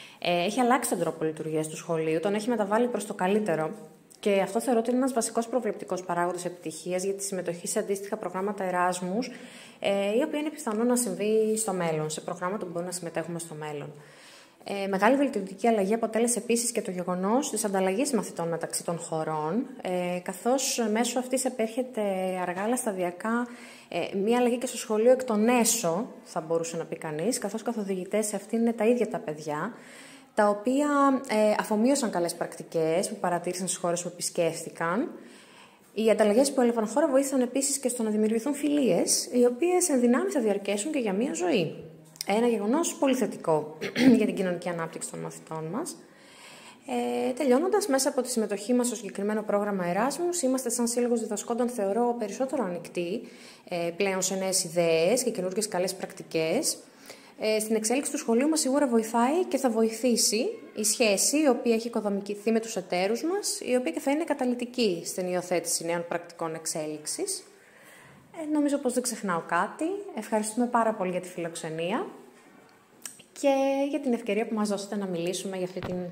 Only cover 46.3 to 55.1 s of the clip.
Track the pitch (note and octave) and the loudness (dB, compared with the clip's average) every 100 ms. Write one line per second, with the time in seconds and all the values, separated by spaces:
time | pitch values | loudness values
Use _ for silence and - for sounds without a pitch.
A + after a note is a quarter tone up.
46.3 | - - - - - - B3 A#3+ A#3+ B3 | -20 -20 -20 -20 -20 -6 -4 -2 -2 -2
47.3 | B3+ C#4 B3 F#4 G4+ G4 C4 C#4+ C#4 A#3+ | 0 4 4 4 2 2 2 2 0 -2
48.3 | A3+ G#3 G3+ - B3 A#3+ G#3 F#3+ - G3+ | -2 -2 -4 2 2 2 -2 -8 -4 -2
49.3 | G#3+ G#3 G3+ G#3 G3 F3 F#3 B3+ D4 F4 | -2 0 0 2 0 0 2 0 0 -2
50.3 | F4 B3+ C4 B3 A#3 A#3 A#3+ A#3+ A#3 A3 | 0 0 0 -2 0 0 0 2 0 0
51.3 | G#3 - A#3 A#3+ A#3 G3 G#3+ A#3+ A#3 G#3 | -6 -4 -2 0 0 0 2 2 0 -4
52.3 | G3 C4+ C#4+ F#3+ F3 - F3+ F3 A3+ - | -4 -2 0 -2 -4 -6 -4 -4 -4 -8
53.3 | - - - - F3 E3+ E3+ G3 F#3 F3+ | -18 -20 -20 -8 -4 -4 0 0 0 0
54.3 | F#3+ F#3+ F#3 E3+ E3+ E3+ D#3+ E3+ | -2 0 0 0 2 4 6 6